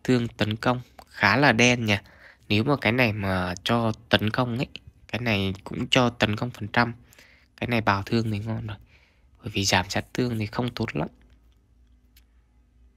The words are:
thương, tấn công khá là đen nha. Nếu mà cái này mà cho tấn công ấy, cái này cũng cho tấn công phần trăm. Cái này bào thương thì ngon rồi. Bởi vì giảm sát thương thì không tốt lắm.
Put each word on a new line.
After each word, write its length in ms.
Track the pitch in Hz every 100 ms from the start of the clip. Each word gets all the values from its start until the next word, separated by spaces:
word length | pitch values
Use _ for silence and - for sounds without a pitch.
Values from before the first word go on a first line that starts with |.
thương, 240 | - 123 117
tấn 280 | - 107 110
công 260 | 127 123 - - -
khá 300 | - 104 117
là 140 | 143
đen 340 | 113 123 123 110
nha. 160 | 101 - - - _ -
Nếu 140 | 104
mà 120 | 127 139
cái 100 | 104
này 220 | 123 117
mà 400 | 104 98 92 90 90
cho 280 | - 117 113 110 -
tấn 200 | 104 107
công 280 | 120 120 117
ấy, 100 | - - - - -
cái 140 | -
này 320 | 120 101 95 92
cũng 240 | - - -
cho 220 | 135 120
tấn 260 | 117 104 107
công 140 | 120
phần 180 | - 101
trăm. 260 | 120 120 117 - - - _ _ -
Cái 100 | 110
này 140 | 117
bào 220 | 110 98
thương 280 | 101 117 113
thì 80 | 104
ngon 280 | 110 113 110
rồi. 100 | 101 - _ _ _ _ _
Bởi 100 | 110
vì 120 | 98 95
giảm 240 | 95 -
sát 160 | 104 -
thương 260 | - 123 113
thì 60 | 104
không 240 | - 123
tốt 260 | - 110 -
lắm. 120 | 87 - _ _ _ _ _ _ _ _ _ _ _ _ _ _ _ _ _